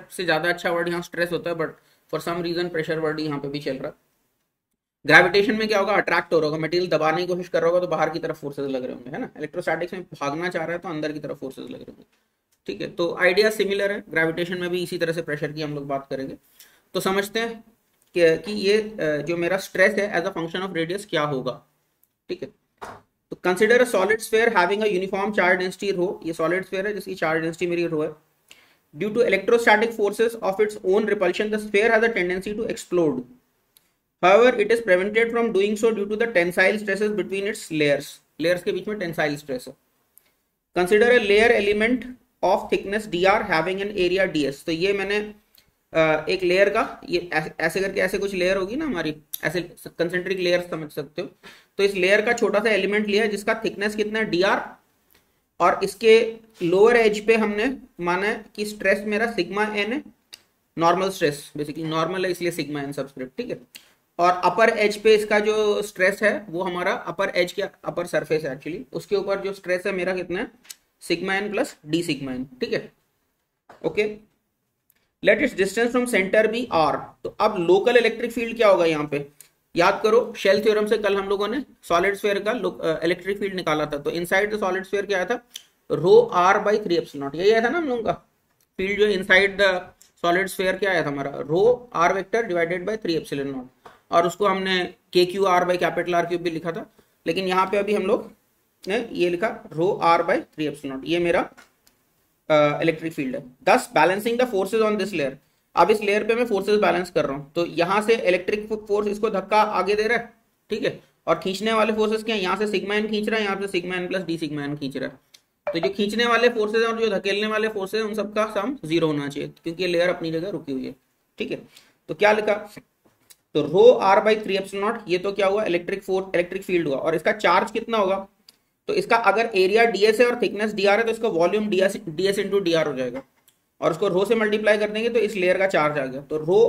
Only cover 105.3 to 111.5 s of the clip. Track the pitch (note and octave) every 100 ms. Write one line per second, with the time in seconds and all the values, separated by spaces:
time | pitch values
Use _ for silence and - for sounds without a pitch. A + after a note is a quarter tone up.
105.3 | C3+ _ _ _ - F3+ G#3+ G#3 G#3 G#3
106.3 | A3+ A#3+ G3 G3 G#3 F#3 F3 F#3 - C#3+
107.3 | C#3 D3 - E3+ D3+ E3+ G3+ G#3+ A3+ F3+
108.3 | F3+ - G#3 G#3+ G#3+ - G3+ G#3 G3+ G#3+
109.3 | F#3+ F#3+ G#3+ G#3+ F#3+ F#3+ G#3 G#3+ A#3 -
110.3 | _ _ _ - G#3+ - - _ _ -
111.3 | E3+ F#3+